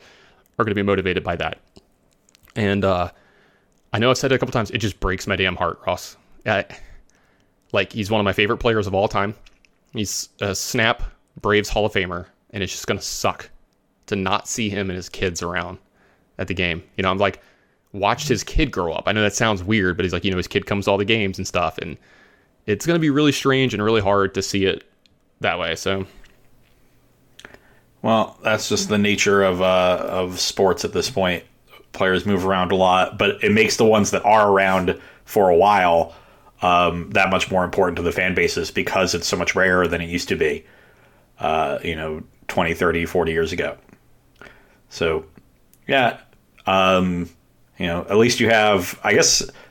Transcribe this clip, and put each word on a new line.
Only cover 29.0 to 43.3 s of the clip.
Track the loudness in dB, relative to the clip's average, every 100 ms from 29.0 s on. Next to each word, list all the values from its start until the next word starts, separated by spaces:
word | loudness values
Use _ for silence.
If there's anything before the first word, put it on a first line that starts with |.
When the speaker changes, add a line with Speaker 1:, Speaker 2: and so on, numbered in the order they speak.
| 2 2 4 4
Speaker 2:
of, | 4 2
uh, | 2 4 2 0 -2
of | -4 -4 -4
sports | -4 0 2 2
at | -2
this | -4 -4
point. | -2 0 -2 -8 _ _ -20 _
Players | -2 0 2 0
move | 0 2
around | 0 2
a | 2
lot, | 4 4 2 0
but | -2 0
it | 2
makes | 4 2 4
the |
ones | 4 4 2
that | 0
are | 4 6 6
around | 4 4 2 0 -4 -10 -20
for | -2 2 4
a | 6
while, | 6 6 4 4 0 -6 -20 _ -20 _
um, | 2 4 2 0 -2
that | 0 2
much | 2 0
more | 0
important | 0 0 0 0
to |
the | -2
fan | 0 0
bases | 0 0 -2 -4
because | -4 -2 0 0
it's | -2 -4
so | -2
much | -2
rarer | 2 2 2 2
than | -2
it | -4
used | -6 -4
to | -2
be, | -2 -2 -10 _ _ _ _ _ _ -8
uh, | -2 0 -2 -4
you | -6 -6
know, | -8 -8 -12 _ -6
twenty, | -2 -2
thirty, | 0 0 0
forty | -2 -2 0